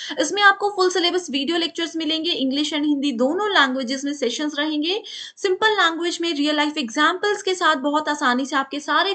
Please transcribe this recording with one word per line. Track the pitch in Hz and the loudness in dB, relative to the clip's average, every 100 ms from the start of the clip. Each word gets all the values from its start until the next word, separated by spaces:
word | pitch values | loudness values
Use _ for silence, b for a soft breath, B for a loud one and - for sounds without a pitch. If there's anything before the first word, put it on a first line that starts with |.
| B 302 | B -4
इसमें | 311 392 | -2 4
आपको | 403 392 403 403 | 4 4 2 2
फुल | 370 | 2
सिलेबस | 370 339 349 349 | 2 0 0 -2
वीडियो | 269 277 339 | -2 0 0
लेक्चर्स | 330 - 330 320 | -2 -4 -6 -4
मिलेंगे, | 311 320 330 320 | -2 -2 -2 -2
English | 262 277 302 | 0 0 -2
and | 311 294 | 0 0
हिंदी | 285 285 | 2 0
दोनों | 226 254 349 415 | 2 0 2 2
लैंग्वेजेस | 359 269 262 240 269 285 | 4 2 2 -4 -4 -4
में | |
सेशंस | 285 240 240 302 294 | -2 -2 -2 -4 -2
रहेंगे। | 311 302 311 415 415 B B - | -2 -2 -2 -4 -6 B B -4
सिंपल | 392 381 440 415 | -2 2 2 4
लैंग्वेज | 339 330 349 339 | 2 0 -2 -2
में | 339 | -2
रियल | 294 294 302 | 0 0 2
लाइफ | 294 302 | 0 -2
एग्जाम्पल्स | 226 294 302 359 415 392 | -4 0 2 2 0 0
के | 381 359 | -2 0
साथ | 330 311 | 2 2
बहुत | 285 294 302 | 2 0 0
आसानी | 294 269 247 269 | 0 0 0 0
से | 285 | -2
आपके | 277 277 | -2 -6
सारे | - 302 381 | -2 0 0